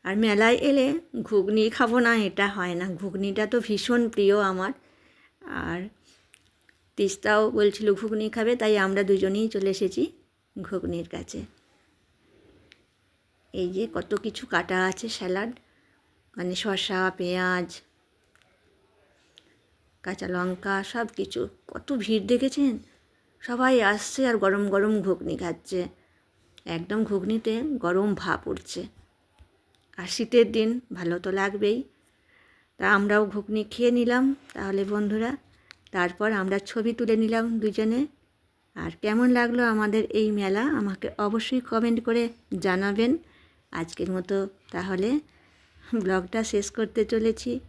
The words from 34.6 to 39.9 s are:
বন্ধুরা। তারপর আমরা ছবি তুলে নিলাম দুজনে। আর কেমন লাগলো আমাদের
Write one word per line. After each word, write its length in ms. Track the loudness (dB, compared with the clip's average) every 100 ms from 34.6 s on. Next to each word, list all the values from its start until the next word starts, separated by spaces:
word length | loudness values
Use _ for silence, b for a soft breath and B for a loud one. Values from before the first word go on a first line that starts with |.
| -4 -2
বন্ধুরা। 520 | 0 -2 0 0 -2 -6 _ b b b _
তারপর 420 | -2 -2 0 0
আমরা 260 | 0 0 -2
ছবি 340 | -2 -2 -2
তুলে 240 | 0 2 2
নিলাম 420 | 2 0 0 0
দুজনে। 480 | 0 0 0 0 -2 _ _ _ _ _ _
আর 160 | -10 -10 -4
কেমন 280 | 0 4 6
লাগলো 320 | 6 4 2
আমাদের 420 | 2 2 2